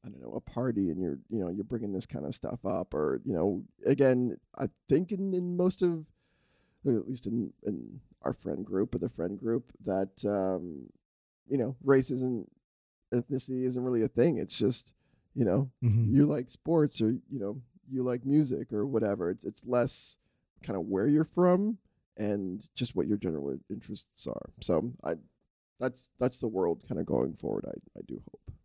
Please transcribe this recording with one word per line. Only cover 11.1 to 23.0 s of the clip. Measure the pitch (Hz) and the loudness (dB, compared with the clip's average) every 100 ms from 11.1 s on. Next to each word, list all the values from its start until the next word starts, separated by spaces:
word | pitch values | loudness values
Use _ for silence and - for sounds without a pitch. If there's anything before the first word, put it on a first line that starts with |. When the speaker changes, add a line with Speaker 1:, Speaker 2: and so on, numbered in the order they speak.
| _ _ _ _ | _ _ _ _
Speaker 1:
you | 139 | 0
know, | 117 131 | 0 -2
race | 135 135 131 | 6 6 6
isn't, | 127 127 120 - _ _ _ _ _ _ | 0 -2 -2 -6 _ _ _ _ _ _
ethnicity | 123 - 135 - 127 127 | -2 0 -4 -2 -2 -2
isn't | 123 | -2
really | 127 120 | 0 2
a | 110 | 2
thing. | - 143 123 | 4 4 4
It's | 85 - | 0 2
just, | 107 127 - _ _ _ _ - | 4 2 -2 _ _ _ _ 0
you | 113 | 2
know, | 98 135 _ | 4 0 _
Speaker 2:
Mm-hmm. | 120 110 110 131 | 2 4 6 6
Speaker 1:
you | 147 | 6
like | 151 127 | 4 -4
sports | - - 165 147 - | -8 0 4 4 2
or, | 110 | 0
you | 123 - 135 | 0 -4 -8
know, | 101 120 120 _ - | -6 -8 -14 _ -8
you | 131 | -2
like | 123 123 131 | 0 -2 2
music | 147 143 120 - | 4 4 -2 -4
or | 107 127 | -2 0
whatever. | 120 104 101 87 | 0 0 0 -2
It's, | 95 - | -2 -6
it's | - 117 | -8 -2
less | 123 120 - - - _ _ _ _ | 2 2 2 0 -4 _ _ _ _
kinda | - 98 | -6 -4
where | 85 95 117 | 0 2 4
you're | 147 | 4
from | 156 - 180 180 208 220 _ _ _ - | 4 4 6 6 2 -2 _ _ _ -6
and | 104 101 95 95 - - | -2 0 -2 -8 -8 -4
just | 120 | -2
what | 95 | 0